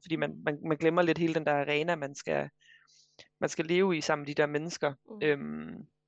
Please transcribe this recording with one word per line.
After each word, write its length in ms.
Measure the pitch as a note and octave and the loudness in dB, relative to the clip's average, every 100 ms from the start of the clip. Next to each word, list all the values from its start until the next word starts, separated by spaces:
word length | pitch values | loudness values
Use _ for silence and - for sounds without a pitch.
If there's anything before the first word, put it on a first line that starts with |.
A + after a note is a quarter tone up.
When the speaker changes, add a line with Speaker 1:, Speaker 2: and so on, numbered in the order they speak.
Speaker 1:
fordi 120 | F3+ D#3+ | -6 -2
man, 140 | D3+ | -2
Speaker 2:
Mm. 120 | D#3 | -2
Speaker 1:
man, 140 | D#3+ D3 E3 | -4 -2 -2
man 80 | D3+ | 2
glemmer 260 | D#3+ E3+ | 4 4
lidt 160 | E3+ D#3 | 4 4
hele 160 | E3 | 2
den 120 | D#3+ D3+ | 2 2
der 60 | |
arena, 440 | C#3+ C#3+ D3 E3 E3 | 2 2 0 0 -2
man 180 | C#3+ | -4
skal, 360 | C#3+ - D2 - - _ - _ - _ - - _ | -8 -2 -2 -2 -10 _ -20 _ -20 _ -20 -20 _
man 80 | F3 | -4
skal 160 | - D#3+ | -2 0
leve 300 | F3+ G3 E3 | 4 4 2
i 40 | |
sammen 220 | D3 D3+ | 0 -2
med 120 | C#3+ | 0
de 80 | D3 | 0
der 40 | D3 | 2
mennesker. 480 | D3 E3 D#3+ D3 C#3 _ | 0 -4 -2 -4 -4 _
Speaker 3:
Mm. 80 | G#3+ | -2
Speaker 1:
Øhm, 640 | D3+ C#3+ D2+ D#2 D#2 - - _ | 0 0 -2 -8 -10 -12 -16 _